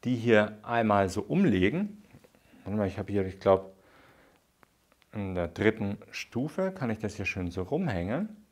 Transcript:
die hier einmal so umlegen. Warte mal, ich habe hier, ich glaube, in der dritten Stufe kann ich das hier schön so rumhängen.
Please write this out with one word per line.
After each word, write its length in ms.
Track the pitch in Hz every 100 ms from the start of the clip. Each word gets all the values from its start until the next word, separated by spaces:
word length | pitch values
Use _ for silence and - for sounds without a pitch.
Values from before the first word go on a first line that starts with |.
die 100 | -
hier 420 | 123 113 110 104 -
einmal 460 | - 117 110 101 98
so 140 | 90
umlegen. 800 | - 160 190 95 92 156 208 - - - _ _ _ _
Warte 140 | - 104
mal, 80 | 101
ich 120 | 90
habe 140 | 98
hier, 140 | 101 92
ich 140 | 90
glaube, 320 | - 95 95 - _ _ _ _ _ _ _ _ _ _ _ _ _
in 220 | 110 98
der 140 | 90 85
dritten 500 | - 101 110 101 104 -
Stufe 600 | - - 117 143 - 190
kann 160 | 190 127
ich 80 | 110
das 180 | 107 -
hier 100 | 98
schön 240 | 95 90
so 120 | 85
rumhängen. 760 | 90 147 185 95 87 127 214 - _